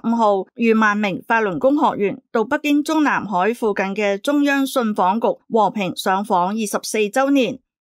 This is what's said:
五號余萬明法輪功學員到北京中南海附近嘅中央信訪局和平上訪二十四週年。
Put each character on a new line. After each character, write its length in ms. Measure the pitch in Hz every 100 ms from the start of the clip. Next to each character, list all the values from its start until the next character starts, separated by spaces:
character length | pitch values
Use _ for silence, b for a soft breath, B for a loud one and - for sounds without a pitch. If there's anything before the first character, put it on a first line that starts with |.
| 226
五 80 |
號 300 | 233 214 196 -
余 180 | - 233
萬 240 | 220 214 208
明 240 | 208 - -
法 160 | 226
輪 160 | 214 262
功 180 | 262 294
學 200 | 233 -
員 260 | 196 - _
到 140 | 233
北 120 | 220 294
京 180 | 294 294
中 220 | 294 320
南 240 | 277 190 202
海 260 | 185 196
附 220 | 240 220
近 120 | 202 196
嘅 300 | 196 202 196
中 260 | - 294
央 200 | 285 277
信 300 | 269 269 226
訪 200 | 208 185 220
局 240 | 233 - -
和 180 | 220 202
平 280 | 220 185 -
上 280 | 202 190
訪 260 | 208 185 180
二 80 | 220
十 280 | 208 - -
四 100 | 220
週 320 | 208 269 277
年。 260 | 277 220 - _ _